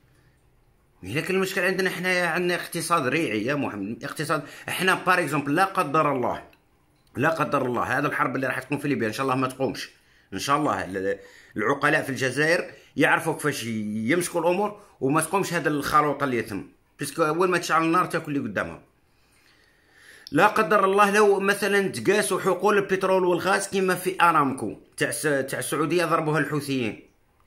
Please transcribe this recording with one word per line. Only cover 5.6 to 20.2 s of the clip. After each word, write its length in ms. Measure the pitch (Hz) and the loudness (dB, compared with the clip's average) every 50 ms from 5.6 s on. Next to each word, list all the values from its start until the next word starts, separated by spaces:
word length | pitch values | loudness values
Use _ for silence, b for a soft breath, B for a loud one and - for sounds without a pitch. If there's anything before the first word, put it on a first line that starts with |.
| 190 | 2
قدر 480 | 190 190 185 175 143 135 156 151 147 | 2 0 -2 -2 0 2 2 2 2
الله، 300 | 135 127 117 104 98 98 - - - _ _ _ _ _ _ _ _ _ _ _ - | 0 0 -2 -2 -4 -6 -10 -16 -20 _ _ _ _ _ _ _ _ _ _ _ -4
لا 120 | 113 131 160 | 0 0 2
قدر 380 | - - 147 113 143 135 131 | 2 0 0 0 0 0 0
الله 160 | 123 120 107 | 0 0 0
هذا 240 | 90 98 123 139 143 | 0 0 0 0 0
الحرب 300 | 143 - - 151 139 123 | 0 0 0 -2 -2 -2
اللي 100 | 135 131 | -2 -2
راح 120 | 123 127 131 | -4 -4 -4
تكون 200 | - - 147 139 | -4 -4 -4 -2
في 100 | - 147 | -2 -2
ليبيا 200 | 135 110 113 107 | 0 0 0 -2
إن 40 | |
شاء 120 | 101 123 135 | -2 -2 -2
الله 120 | 135 127 | 0 0
ما 120 | 135 131 127 | 0 -2 -2
تقومش. 420 | - - - 110 - - - - b b b b b b b b | -2 -2 -2 -2 -2 -6 -10 -14 b b b b b b b b
إن 60 | 98 95 | -10 -4
شاء 180 | - 139 143 | -2 0 2
الله 280 | 151 151 127 104 95 87 | 2 2 2 0 0 -2
ال-، 340 | 85 95 95 95 98 98 B B B B B B B - | -4 -4 -2 -2 -2 -2 B B B B B B B -6
العقلاء 460 | 107 104 117 - - 147 147 156 147 | -2 0 0 0 0 2 2 2 0
في 80 | - 139 | 0 -2
الجزائر 600 | 131 110 131 127 117 139 151 160 170 180 - B B B B B - | -4 -2 -2 -2 0 0 2 2 2 0 -2 B B B B B -2
يعرفوا 380 | 127 151 147 160 165 - 165 143 | 0 2 4 2 2 0 -2 -4
كيفاش 300 | - - 147 135 - 113 | -2 -2 -4 -4 -4 -6
يمسكوا 760 | 117 113 110 104 104 104 110 110 117 160 180 175 - - 170 | -6 -6 -6 -4 -4 -4 -2 0 0 0 0 0 -2 -2 0
الأمور 400 | 160 175 180 185 208 202 202 B B B B B | 0 2 2 0 -2 -4 -6 B B B B B
وما 200 | - 139 147 160 | -2 0 2 0
تقومش 320 | 151 - 190 196 170 - | 0 0 0 -2 -2 -2
هذا 160 | 175 170 143 156 | -2 -2 -2 -2
الخلوطة 560 | 151 143 135 - 156 151 151 147 139 143 147 | -2 -2 -2 2 2 2 4 2 0 -2 -2
اللي 120 | 135 123 | -2 0
يتم. 320 | 113 107 - 101 95 95 - _ _ _ _ _ - | -2 -2 -4 -6 -8 -10 -12 _ _ _ _ _ -10
باسكو 240 | 147 - - 165 | -10 -4 -2 0
أول 280 | 160 151 156 170 190 185 | 0 2 2 2 2 2
ما 80 | 180 165 | 2 0
تشعل 240 | 170 - 160 160 | 0 0 2 2
النار 240 | 165 165 165 180 175 | 2 4 2 2 2
تاكل 300 | 175 - 160 - 156 143 | 0 -2 -4 -4 -4 -4
اللي 120 | 139 117 113 | -4 -4 -4
قدامها. 340 | 95 107 92 85 80 76 - _ _ _ _ B B B B B B B B B B B B B B B B B B B B B B B | -4 -4 -4 -4 -8 -14 -18 _ _ _ _ B B B B B B B B B B B B B B B B B B B B B B B